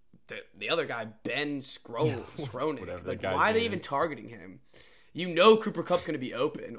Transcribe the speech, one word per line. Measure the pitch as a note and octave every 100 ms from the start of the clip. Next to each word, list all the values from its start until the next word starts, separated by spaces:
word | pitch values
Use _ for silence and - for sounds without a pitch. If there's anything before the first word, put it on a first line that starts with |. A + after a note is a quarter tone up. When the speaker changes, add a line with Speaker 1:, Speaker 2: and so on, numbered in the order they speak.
| - - -
Speaker 1:
the, | A2 - F#2+
the | G#2+
other | E3 C3+
guy, | A#2+ A2+ A2
Ben | A2 B2+ D3 C#3+
Skro-, | B2 - - A#2 D#3
Speaker 2:
<laughs> |
Yeah, | B2 - - C#3
Speaker 1:
Skronik. | A#2+ D#3 C3
Speaker 2:
whatever | F2+ F2
that | F2
Speaker 1:
Like, | F#2
Speaker 2:
guy's | F#2
Speaker 1:
why | F#2 G3
are |
they | A3
Speaker 2:
name | A#3
Speaker 1:
even | F#3+
Speaker 2:
is. |
Speaker 1:
targeting | - C#3 E3 B2 G#2+
him? | A2+ F#2 F#2 - - - - -
You | D3 F3+
know | E3 G#3+ A3
Cooper | G#3+ D#3+
Kupp's | D#3+ F3 -
gonna | D3+
be | B2
open | G#2 D3+ - -